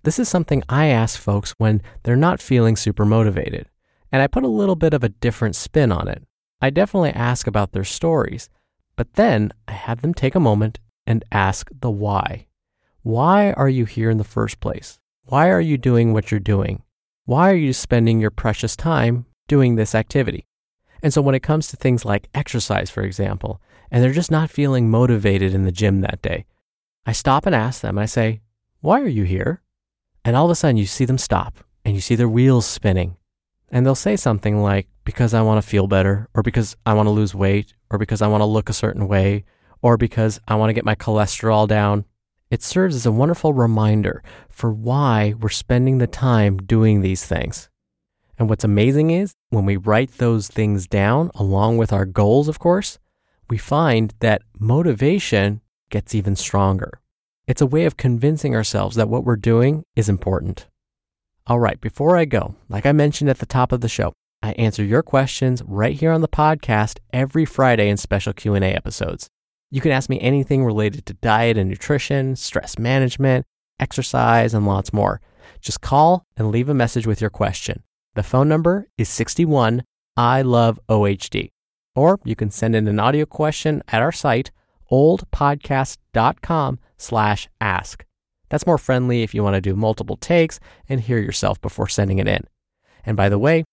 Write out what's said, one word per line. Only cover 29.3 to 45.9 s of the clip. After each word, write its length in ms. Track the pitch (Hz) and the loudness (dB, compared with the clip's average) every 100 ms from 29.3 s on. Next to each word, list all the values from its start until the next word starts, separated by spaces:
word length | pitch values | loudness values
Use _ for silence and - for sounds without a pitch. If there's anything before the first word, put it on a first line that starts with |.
| 92 95 175 _ _ _ _ _ _ | 0 -2 -4 _ _ _ _ _ _
And 100 | - | 0
all 120 | - 170 | 2 2
of 40 | |
a 40 | |
sudden 220 | 165 156 117 | 2 2 2
you 100 | 98 | 0
see 180 | - | -2
them 140 | 123 131 | -2 -2
stop 400 | - 95 92 - _ _ | 0 -2 -4 -12 _ _
and 100 | - | -4
you 60 | 98 | -4
see 140 | - | -2
their 140 | 117 120 | 0 2
wheels 380 | 113 131 127 110 | 4 4 4 2
spinning. 500 | - 104 92 90 - _ _ _ _ - | -2 0 0 -2 -8 _ _ _ _ -6
And 160 | 127 131 | 0 2
they'll 80 | |
say 220 | 135 202 208 | 2 0 0
something 460 | - 104 104 104 | 0 0 0 0
like, 260 | 104 98 98 _ | 0 0 -4 _
"Because 280 | - - 120 | -10 -2 0
I 100 | 113 | 2
wanna 200 | 110 107 | 2 2
feel 240 | 104 104 95 | 0 0 2
better," 420 | 98 95 101 107 | 2 2 0 -2
or 80 | - | -2
"Because 340 | 107 120 107 - | -2 0 -2 -4
I 100 | - | 0
wanna 160 | 107 107 | 2 2
lose 240 | 104 104 | 2 0
weight," 400 | 95 98 101 104 _ - | 0 0 0 -2 _ -8
or 80 | 104 | -4
"Because 220 | 104 107 | -2 0
I 60 | 107 | 2
wanna 200 | 107 107 | 2 2
look 220 | 107 104 | 0 -2
a 60 | |
certain 340 | 101 107 101 98 | -2 -4 -2 0
way," 360 | 98 98 101 - _ _ _ | 2 2 0 -6 _ _ _
or 140 | 117 117 | 2 4
"Because 440 | 113 - 110 104 - | 2 0 0 -2 -2
I 80 | 107 | 0
wanna 180 | 110 | 2
get 100 | 110 | 0
my 100 | 107 | 0
cholesterol 720 | 107 - 107 104 - 113 107 107 | -2 0 0 0 -2 0 2 4
down." 360 | 107 104 104 101 _ _ _ - | 2 2 0 -4 _ _ _ -6
It 120 | 120 | -6
serves 340 | - 180 185 139 | -2 0 0 0
as 80 | |
a 80 | 117 | 0
wonderful 400 | 110 143 170 156 | 2 2 0 0
reminder 720 | 139 117 107 107 107 101 - - - - | 2 2 4 2 2 0 -4 -12 -20 -20
for 240 | - 117 | -6 -4
why 600 | 107 113 135 143 113 104 107 | -4 -2 0 2 2 0 -2
we're 120 | 110 | -4
spending 480 | - - 123 131 | -4 -2 2 2